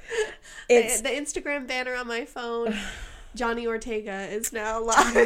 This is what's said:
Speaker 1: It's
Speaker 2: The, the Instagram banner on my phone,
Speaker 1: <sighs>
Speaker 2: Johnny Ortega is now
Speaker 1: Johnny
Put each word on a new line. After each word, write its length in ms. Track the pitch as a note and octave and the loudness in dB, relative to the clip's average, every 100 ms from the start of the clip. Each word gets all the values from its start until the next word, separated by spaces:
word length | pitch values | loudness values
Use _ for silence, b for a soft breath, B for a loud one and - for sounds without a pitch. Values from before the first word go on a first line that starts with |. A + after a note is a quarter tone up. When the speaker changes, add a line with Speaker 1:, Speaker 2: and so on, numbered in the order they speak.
| B A4+ G#4+ B B B B | B -2 -2 B B B B
Speaker 1:
It's 320 | A#3+ G#3 A3 | 6 6 0
Speaker 2:
The, 80 | B3+ | 0
the 60 | C4+ | -2
Instagram 520 | D4 F4+ D4+ C#4+ B3+ | -4 -6 -4 -4 -4
banner 260 | B3+ B3+ B3 | -4 -2 -4
on 120 | A#3+ | -4
my 160 | A#3 | -4
phone, 500 | C#4 - A#3 A#3 A3+ G#3 B B B | -6 -8 -4 -2 -2 -2 B B B
Speaker 1:
<sighs> 300 | B B - | B B -2
Speaker 2:
Johnny 320 | A#3 A#3 A#3 | -2 0 -2
Ortega 540 | A3+ A#3+ G#3+ G#3+ G3 F#3+ | -2 -2 -4 -4 -6 -4
is 220 | G#3+ A#3 | -4 -4
now 260 | A3+ A3 A3+ | -4 -2 -2
Speaker 1:
Johnny 340 | A3+ A3+ A#3+ A#3 | 4 6 6 6